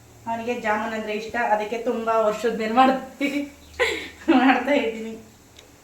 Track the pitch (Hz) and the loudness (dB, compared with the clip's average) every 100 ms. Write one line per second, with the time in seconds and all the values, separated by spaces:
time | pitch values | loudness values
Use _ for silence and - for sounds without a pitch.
0 | - - - 226 226 233 220 214 226 220 | -20 -16 -8 -6 -4 -4 -2 -2 -2 -6
1 | 214 214 220 233 220 214 208 226 240 226 | -4 -6 -6 -2 0 0 0 -4 -2 -2
2 | 226 226 214 208 240 202 220 233 262 - | 0 2 2 2 0 -2 0 4 4 4
3 | - - 277 285 285 - - - 453 - | -4 -6 -4 -2 -6 -12 -12 -4 -2 -4
4 | - - - 277 262 254 - 285 226 - | -8 -6 2 4 6 4 2 0 0 -4
5 | - - - - - - - - | -8 -12 -18 -20 -20 -20 -20 -20